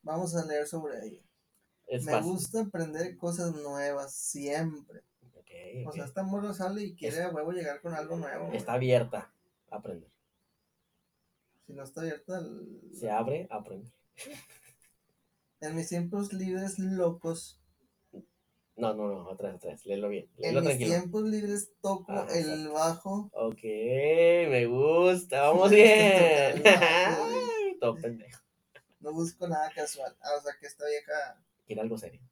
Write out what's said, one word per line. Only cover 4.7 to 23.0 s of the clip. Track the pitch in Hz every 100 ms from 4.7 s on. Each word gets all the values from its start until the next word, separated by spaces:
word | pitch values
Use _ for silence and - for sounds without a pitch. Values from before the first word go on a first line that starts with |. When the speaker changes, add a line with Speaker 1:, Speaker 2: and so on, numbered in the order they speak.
| 147 - - _ _ _
Speaker 2:
Ok, | 165 _ 170 - 127 127
Speaker 1:
O |
sea, | 156
Speaker 2:
ok. | 139
Speaker 1:
esta | 190
morra | 190 196 208
sale | 180 185 208
y | 202 -
quiere | - 156
Speaker 2:
Es-, |
Speaker 1:
a | 175
huevo | 160 156
llegar | 180 151 143
con | 170
algo | 160 156 170
nuevo, | - - 85
güey. | 104
Speaker 2:
está | 101
abierta | 123 127 123 123 104 - _ _ _ _
a | 107
aprender. | 104 87 80 _ _ _ _ _ _ _ _ _ _ _ _ _ _ _ _
Speaker 1:
Si |
no | 139
está | 135 -
abierta | 165 151 - 185
al | 160 - - - -
Speaker 2:
Se | - 110
abre | 107 113 151 185
a | 110
aprender. | - 95 113 _ _ _ 277 294 - - _ _ _ _ _ _ _ _ _ _
Speaker 1:
"En | 156 165
mis | 165
tiempos | 175 175 202 202
libres | 190 185 185 196 190
locos". | 190 190 175 170 165 165 - _ _ _ _ _ _ - - _ _ _ _ -
Speaker 2:
No, | 117
no, | 107 104
no, | 95 90
otra | 95 101
vez, | 90
otra | 87
vez. | 78
Léelo | 98 98 101
bien, | 101 - _
léelo | - 135
Speaker 1:
"En |
mis | 151 131
Speaker 2:
tranquilo. | 143 170
Speaker 1:
tiempos | 180 214
libres | 214 214 208 202 - _
toco | 196 190 -
Speaker 2:
Ajá, | 196 -
Speaker 1:
el | 165 156
Speaker 2:
exacto. | 156 151
Speaker 1:
bajo". | 151 160 170